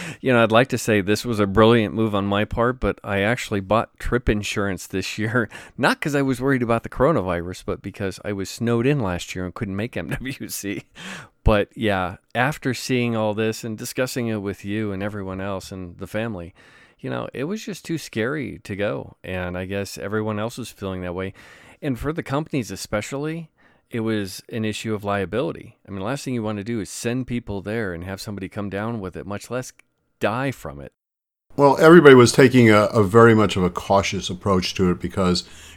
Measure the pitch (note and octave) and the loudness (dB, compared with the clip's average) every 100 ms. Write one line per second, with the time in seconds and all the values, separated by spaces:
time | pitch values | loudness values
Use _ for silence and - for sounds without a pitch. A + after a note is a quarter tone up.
0 | - - C3 A#2+ A2 A2 C3 B2 - G#2 | -12 -6 2 4 6 6 4 0 0 0
1 | F#2 G#2+ A#2+ G#2+ G2+ G2 A2 A#2 G#2 G#2 | 2 0 0 0 2 6 6 6 2 0
2 | A2 G2+ G2+ G2+ G#2+ - A#2 B2+ G2+ - | 0 0 0 0 0 -2 -2 -2 -4 -4
3 | - G2 G2+ B2 - G#2 F#2+ A2 - - | -4 -2 0 -2 -4 -4 0 0 -2 -6
4 | - B2 - G#2 G2+ A2+ G2 F2 - F#2+ | -4 -2 0 -2 -2 -4 -4 -6 -6 -6
5 | - - A2 B2 A#2+ - - - C#3 D#3+ | -6 -4 -2 -2 -2 -6 -16 -2 0 0
6 | D#3+ C#3 C3+ B2 C3+ C3 A#2 A#2 - - | -2 -2 0 0 0 0 0 -2 -4 0
7 | C3 D3 F#2 F2 F2 F#2 - F2+ G2+ - | 2 2 -2 -4 -6 -10 -8 -8 -10 -8
8 | G2 - - G2+ F#2+ - A#2 A#2 B2 D3 | -8 -8 -8 -8 -8 -4 -2 0 2 0
9 | G2 F2 - F#2 F2+ - G2+ F#2+ A#2 - | -2 -4 -8 -8 -8 -8 -8 -6 -8 -8
10 | E2 - C3 C#3 G2 - G3+ G3+ - - | -8 -8 -8 -10 -10 -8 -8 -8 -12 -18
11 | F#3 F#3+ - _ - G#2+ - - A2 F#2+ | -16 -16 -18 _ 2 2 0 -2 -2 0
12 | F2+ F#2 _ A#2 B2+ D#3 C3+ A#2 - B2+ | -2 -8 _ -2 -2 -2 -6 -6 -2 -2
13 | A#2+ A2+ G#2+ G#2 A2 A2 A#2+ G#2+ B2 - | 0 -2 -2 -2 -4 -4 -8 -10 -8 -4
14 | B2+ C3 A#2 G#2+ G2 G2 G2+ G#2+ G#2+ F#2+ | -4 -4 -4 -4 -6 -8 -6 -4 -4 -6
15 | G2+ G#2 F#2+ F#2 G2 F#2+ - F#2+ F2+ E2+ | -8 -8 -10 -8 -8 -8 -10 -14 -14 -14
16 | F#2 G#2+ A#2 F#2+ E2+ - - - _ _ | -10 -6 -6 -8 -12 -18 -20 -20 _ _
17 | C3 B2 - - D3 G#3+ A3+ F#3 - E3 | -10 -8 -8 -8 -8 -8 -10 -12 -8 -8
18 | - A2+ A2+ D3+ A2 D#2+ - G2 G#2 C3+ | -6 -4 -4 -4 -8 -12 -10 -6 -4 -6
19 | - - - F#2 F2+ F2+ F#2 G2 G2 - | -12 -16 -10 -8 -6 -6 -6 -6 -6 -10
20 | G2+ G#2+ G#2+ G#2 A2+ - A2 - G2 F#2 | -6 -4 -4 -4 -6 -8 -14 -10 -8 -8
21 | F2+ F2 F#2+ - - - - - D3+ A2+ | -8 -6 -8 -10 -20 -20 -20 -10 -6 -6
22 | C3+ E3 - C#3 D#3+ D3 G2 F#2+ - G#2 | -6 -6 -4 -6 -4 -6 -6 -10 -6 -6
23 | - C3+ D3+ E3 D#3+ _ _ _ _ A#2 | -6 -8 -8 -10 -14 _ _ _ _ -6
24 | A2+ G#2+ G2 - - A#2+ A2 G#2 A2+ G#2 | -2 -2 -4 -10 -10 -6 -4 -4 -6 -6
25 | G2+ G2+ F2+ A2 D#3+ - - _ - G2 | -4 -4 -2 -4 -4 -8 -16 _ -14 -8
26 | G2 C#3 C3+ B2 G#2+ G#2 G2+ A#2 F2+ - | -6 -6 -6 -4 -4 -6 -6 -6 -6 -6
27 | A#2 B2+ B2 A#2+ - G2+ F#2+ A2+ G2+ E2+ | -4 -4 -4 -8 -6 -8 -6 -6 -6 -6
28 | F2+ F#2+ - G2 F#2+ A2 G2+ F#2+ A2 A#2 | -8 -10 -10 -10 -8 -8 -6 -6 -6 -6
29 | F#2 D#2+ D2 G2+ - B2 B2+ - _ _ | -8 -10 -10 -10 -8 -8 -8 -16 _ _
30 | _ - G#2+ A#2 C#3 - D#2 C#2 C2+ _ | _ -4 -2 0 -4 -6 -10 -14 -16 _
31 | _ _ _ _ _ - C#3+ - D#3+ F3 | _ _ _ _ _ 4 6 8 10 12
32 | D3 C3 A#2+ - C3 B2+ A#2 G#2 G#2 A#2 | 12 12 10 8 6 8 8 8 6 4
33 | G2 A2+ A#2 A2 G2+ G2 F2+ - - G2 | 4 8 8 8 4 2 0 -2 0 2
34 | F#2+ F#2+ - F#2 G#2 F#2 F2+ - F#2 F2+ | 2 -4 -6 -4 0 0 0 0 0 0
35 | F2+ - F#2 F2+ - - - | -4 -2 0 0 -4 -14 -20